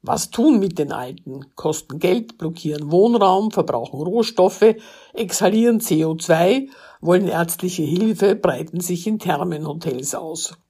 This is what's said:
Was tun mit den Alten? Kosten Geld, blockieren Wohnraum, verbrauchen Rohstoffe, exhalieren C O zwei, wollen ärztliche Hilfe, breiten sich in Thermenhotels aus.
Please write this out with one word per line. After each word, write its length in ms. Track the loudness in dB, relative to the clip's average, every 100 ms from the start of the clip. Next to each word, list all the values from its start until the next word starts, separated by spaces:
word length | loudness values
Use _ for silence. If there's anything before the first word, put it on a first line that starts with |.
Was 260 | -4 -4 -4
tun 300 | 2 4 4
mit 180 | 2 -2
den 140 | -6
Alten? 640 | -6 -10 -12 -16 -16 -16 -6
Kosten 420 | -4 -4 -8 -4
Geld, 400 | 0 0 -2 -10
blockieren 540 | -10 -8 -8 -6 0
Wohnraum, 580 | 4 4 4 4 4 0
verbrauchen 520 | -2 -2 -2 -6 -8
Rohstoffe, 760 | -4 0 0 2 2 6 4 4 -6 -20 -18
exhalieren 680 | -8 -6 0 2 4 4 2
C 260 | 0 0 0
O 80 |
zwei, 540 | -2 0 4 4 2 -2 -14 -20 -8
wollen 260 | 2 2 2
ärztliche 540 | 0 -2 -4 -6 -4
Hilfe, 540 | -2 2 0 2 2 2
breiten 460 | 0 -2 -6 -8
sich 260 | -4 -4 -4
in 100 | -4
Thermenhotels 960 | -2 -2 -2 -4 -6 -6 -6 -6 -6
aus. 460 | -8 -10 -10 -10 -12